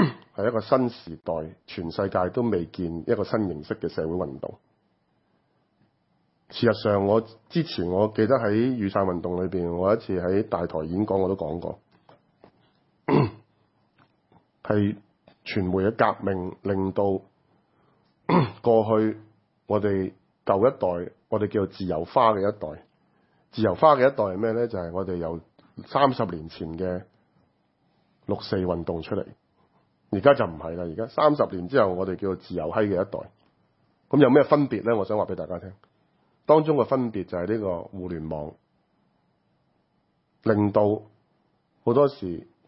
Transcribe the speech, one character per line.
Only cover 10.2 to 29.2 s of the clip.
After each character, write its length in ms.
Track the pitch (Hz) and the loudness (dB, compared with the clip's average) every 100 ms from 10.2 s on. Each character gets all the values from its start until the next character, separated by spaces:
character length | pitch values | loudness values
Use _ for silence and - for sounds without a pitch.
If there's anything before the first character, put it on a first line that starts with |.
喺 260 | 90 98 - | 0 0 0
大 200 | 87 85 | -4 -4
台 120 | 80 | -6
演 200 | 80 90 104 | -4 -2 0
講 100 | 95 | 0
我 100 | 92 | 0
都 80 | 95 | -2
講 240 | 80 85 | -4 -6
過， 200 | 80 - _ _ _ - _ _ - _ _ _ _ _ - | -8 -12 _ _ _ -20 _ _ -20 _ _ _ _ _ 0
<clears throat> 240 | 143 117 - _ _ _ _ _ _ _ _ _ _ _ _ | 2 2 -2 _ _ _ _ _ _ _ _ _ _ _ _
係 320 | - 107 101 107 - _ _ _ - | -2 2 2 -2 -12 _ _ _ -8
傳 180 | - | -4
媒 260 | 90 95 98 | 0 0 0
嘅 60 | 117 | 2
革 220 | 110 - | 0 0
命 340 | 101 95 92 - | -2 -4 -6 -8
令 300 | 98 98 95 | -4 -2 -2
到 300 | 90 101 95 - _ _ _ _ _ _ _ _ _ - | 0 0 0 -4 _ _ _ _ _ _ _ _ _ 2
<clears throat> 340 | 175 120 - | 2 2 0
過 220 | 120 113 107 110 | 4 4 6 4
去 160 | 110 110 - _ _ _ - | 2 -2 -10 _ _ _ -2
我 160 | 104 | 0
哋 320 | 104 98 95 - _ _ - | 2 0 -2 -6 _ _ 0
舊 220 | 98 123 | 2 2
一 40 | - | 2
代， 320 | 92 87 90 - - | -2 -4 -8 -14 -6
我 100 | 110 | -2
哋 80 | 104 | 0
叫 180 | 107 95 | 0 -2
做 20 | |
自 180 | - 92 | -4 -4
由 200 | 80 87 | -4 -2
花 280 | 135 113 | 2 4
嘅 140 | 104 98 | 4 0
一 120 | 107 | -4
代。 240 | 78 - - _ _ _ _ _ _ | -6 -12 -18 _ _ _ _ _ _
自 120 | - | -2
由 100 | 110 | 0
花 220 | 87 156 139 | 4 4 6
嘅 40 | |
一 160 | 131 139 | 4 2
代 80 | |
係 140 | 104 92 | -2 -2
咩 140 | 113 | -2
呢？ 160 | 113 117 | -2 -2
就 100 | 104 | -4
係 140 | 85 | -6
我 120 | 90 | -6
哋 120 | 92 87 | -4 -4
由 240 | 82 82 - _ _ - - | -6 -8 -12 _ _ -20 -4
三 260 | 139 139 | 2 2
十 120 | 127 107 | 2 -4
年 220 | 85 80 | -6 -12
前 280 | - 80 82 | -10 -10 -6
嘅 260 | 92 90 - _ _ _ _ _ _ _ _ _ _ _ - | -4 -6 -8 _ _ _ _ _ _ _ _ _ _ _ -6
六 120 | 101 | -6
四 160 | - 101 | -4 -4
運 260 | 90 85 | -2 -4
動 180 | 82 85 | -4 -6
出 140 | 78 | -6
嚟， 100 | 98 | -6